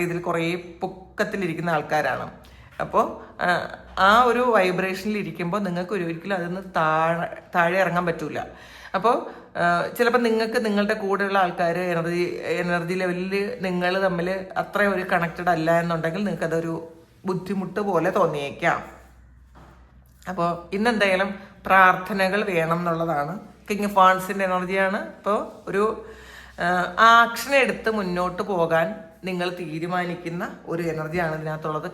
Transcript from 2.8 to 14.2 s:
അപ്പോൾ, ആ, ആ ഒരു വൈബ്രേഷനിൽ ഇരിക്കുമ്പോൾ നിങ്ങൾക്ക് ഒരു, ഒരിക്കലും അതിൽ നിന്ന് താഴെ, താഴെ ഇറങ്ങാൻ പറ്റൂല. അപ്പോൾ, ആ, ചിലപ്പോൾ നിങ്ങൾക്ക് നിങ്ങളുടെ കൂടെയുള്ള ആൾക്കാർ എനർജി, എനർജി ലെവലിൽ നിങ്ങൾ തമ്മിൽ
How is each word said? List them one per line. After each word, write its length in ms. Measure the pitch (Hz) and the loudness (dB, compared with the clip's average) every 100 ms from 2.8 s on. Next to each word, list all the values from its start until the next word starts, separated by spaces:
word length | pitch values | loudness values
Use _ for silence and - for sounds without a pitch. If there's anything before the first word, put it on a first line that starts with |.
അപ്പോൾ, 220 | - 185 285 - - - 180 | -2 0 0 -4 -14 -4 0
ആ, 20 | 170 - - - - 190 | 0 -2 -10 -10 2 6
ആ 140 | 220 247 | 8 6
ഒരു 100 | 233 247 214 | 4 4 4
വൈബ്രേഷനിൽ 640 | 185 180 190 190 214 208 | 4 2 -2 -2 -4 -4
ഇരിക്കുമ്പോൾ 380 | 165 160 175 202 190 | -4 -6 -4 -2 -2
നിങ്ങൾക്ക് 260 | 175 180 208 | -4 -4 -4
ഒരു, 60 | 165 | -4
ഒരിക്കലും 260 | 165 190 190 | -6 -4 -4
അതിൽ 120 | 170 | -4
നിന്ന് 120 | 185 190 180 | -6 -6 -2
താഴെ, 520 | 156 156 160 170 - - - 185 | 2 2 2 0 -4 -8 -4 0
താഴെ 220 | 170 190 | 2 2
ഇറങ്ങാൻ 220 | 175 175 175 | 2 2 0
പറ്റൂല. 300 | 160 151 117 - - - - - 196 | -2 -6 -8 -10 -12 -20 -20 -8 0
അപ്പോൾ, 180 | 220 262 - - - - | 2 2 -2 -12 -10 0
ആ, 40 | 175 175 - - | 2 2 0 0
ചിലപ്പോൾ 240 | 233 247 233 | 2 4 2
നിങ്ങൾക്ക് 380 | 220 226 240 214 | 2 0 0 0
നിങ്ങളുടെ 280 | 202 208 | 0 0
കൂടെയുള്ള 460 | 220 196 196 202 196 | -2 -2 -2 0 2
ആൾക്കാർ 380 | 180 175 170 170 180 | 2 2 0 0 -2
എനർജി, 300 | 170 170 175 175 - - 175 | -2 -2 -2 -2 -4 -4 -2
എനർജി 300 | 175 175 165 | 0 -2 0
ലെവലിൽ 400 | 185 185 180 190 196 202 - 190 | -2 -2 -2 -2 -2 -4 -4 -4
നിങ്ങൾ 260 | 180 180 190 196 | -2 0 0 0
തമ്മിൽ 240 | 170 | 0